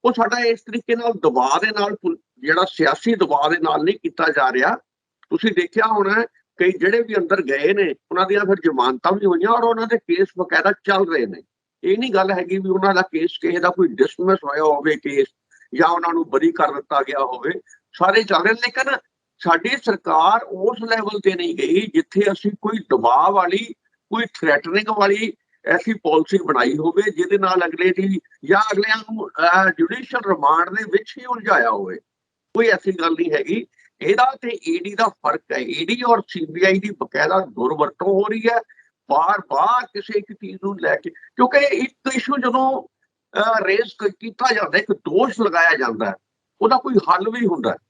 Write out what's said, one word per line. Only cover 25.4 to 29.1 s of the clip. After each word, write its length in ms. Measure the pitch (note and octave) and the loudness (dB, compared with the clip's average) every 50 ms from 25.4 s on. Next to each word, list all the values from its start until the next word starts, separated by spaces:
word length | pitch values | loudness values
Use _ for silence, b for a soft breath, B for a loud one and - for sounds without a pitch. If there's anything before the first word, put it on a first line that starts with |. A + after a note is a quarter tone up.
| _ _ _ _ _ | _ _ _ _ _
ਐਸੀ 280 | - E3 E3+ - A3+ A3 | 0 0 0 0 -4 -6
ਪਾਲਿਸੀ 440 | - _ D#3 D#3 D#3+ D#3+ - G3 F#3 F3 | -2 _ 2 2 2 2 2 0 0 0
ਬਣਾਈ 320 | D3+ D3 B2 A#2+ B2+ C#3+ | 0 0 2 2 2 0
ਹੋਵੇ 340 | D3+ D#3 E3+ E3+ G3 G#3 G#3 | 0 -2 0 0 0 0 0
ਜਿਹਦੇ 280 | D#3+ D#3 F3+ F#3 G3+ G3+ | -2 -2 -2 0 0 0
ਨਾਲ 280 | F#3+ F#3 F#3 F3+ F3 | 2 2 2 2 0
ਅਗਲੇ 240 | E3 E3 D#3+ F3+ F#3 | 0 -2 0 0 0
ਦੀ 300 | F#3 - F#3+ G3 F#3+ F3 b b b b - | 2 0 0 -2 -2 -4 b b b b 0
ਜਾਂ 160 | C#3 F#3+ G3+ A3 G#3+ | 2 2 2 2 0
ਅਗਲਿਆਂ 240 | G#3 F#3+ G#3 A3 A3 | -2 -2 0 -2 -2
ਨੂੰ, 320 | A3 A3 A3+ | -4 -4 -10